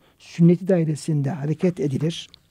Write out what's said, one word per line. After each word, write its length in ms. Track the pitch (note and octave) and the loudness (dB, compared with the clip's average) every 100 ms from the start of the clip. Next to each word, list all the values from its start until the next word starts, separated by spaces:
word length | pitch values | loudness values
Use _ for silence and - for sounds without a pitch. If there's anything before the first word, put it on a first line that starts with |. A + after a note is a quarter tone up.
| _ _ | _ _
sünneti 480 | - - E3+ F3 F#3 | -18 4 4 4 2
dairesinde 640 | F3+ D#3 D3 - D3+ C#3 | 0 0 -4 -4 -2 -2
hareket 500 | E3+ D3 D3+ F#3 F3 | -4 -6 -2 -2 -2
edilir 500 | D3 C3 D#3 - - _ _ | -4 -2 -4 -6 -16 _ _